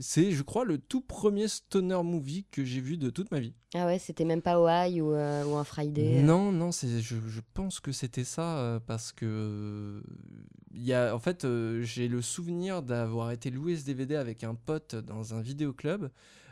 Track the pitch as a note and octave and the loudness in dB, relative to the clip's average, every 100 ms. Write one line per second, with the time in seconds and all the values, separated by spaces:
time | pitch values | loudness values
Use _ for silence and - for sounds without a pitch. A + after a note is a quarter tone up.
0 | B2+ - G3 D3+ C#3+ A3 B3 D3 - B3+ | 0 4 4 4 0 0 0 0 -2 -4
1 | - - G#3+ G3+ G#3+ - - G3 F#3 F#3 | -4 0 2 2 0 -4 0 0 2 0
2 | E3+ E3+ C3+ F3 G3 - C3 B2+ B2+ E3+ | 0 0 -2 -6 -6 -4 -2 -2 -4 -2
3 | C3 A#2 G3 D3+ A2+ - _ E3+ F3 F3+ | -2 -4 -4 -4 -4 -10 _ -2 0 0
4 | - E3 E3 E3 F3 F3 E3+ E3+ F3+ F3 | -2 -2 2 2 4 6 6 6 4 2
5 | D3+ D3+ D3 D3 D3 D3 D3 - D3 D3 | 2 2 2 0 0 0 -2 -2 -2 2
6 | A#2 C3 D3 F3 G3+ F3 F3 E3 B2+ A#2 | 4 8 8 8 6 2 0 0 0 0
7 | A2+ A2+ A2+ A2 A2+ - F#3+ - - C#3 | 0 -4 -4 -6 -8 -6 -6 -6 -6 -6
8 | B2 B2+ B2 - E3+ D#3+ A#2+ A2+ A2+ A2+ | -4 -4 -4 -2 -2 0 0 -2 -2 -6
9 | A2+ - A2+ A2 G#2+ G#2 G#2 G#2 G#2 G#2 | -6 -4 -2 0 -2 -2 -4 -6 -8 -10
10 | - - - A1 - - - - A#2+ B2 | -12 -16 -16 -18 -20 -20 -18 -6 0 4
11 | A#2+ A#2 C#3+ F3 C3+ A#2+ A2+ A2+ A#2 A#2+ | 4 2 0 0 0 0 0 -2 -2 -2
12 | A#2+ B2 A#2 - E3+ F3 F#3 F3+ B2+ A#2+ | 0 0 -2 -6 -4 -4 -2 -4 -2 -2
13 | A2+ A#2 A#2 A#2+ C3+ B2+ E3 E3 C3+ B2+ | 0 -2 -4 -4 -6 -4 -2 -2 -2 -4
14 | C3 D3+ A#2+ A2+ A2+ A#2 - D#3 - A2+ | -2 -2 -2 -6 -6 -6 -4 -4 -4 -10
15 | G#2+ A2 A2 A2+ A2+ C#3+ D3 C3 D3 G3+ | -8 -8 -6 -6 -6 -2 -2 -2 -2 -2
16 | C#3+ - - - - | -4 -10 -20 -20 -20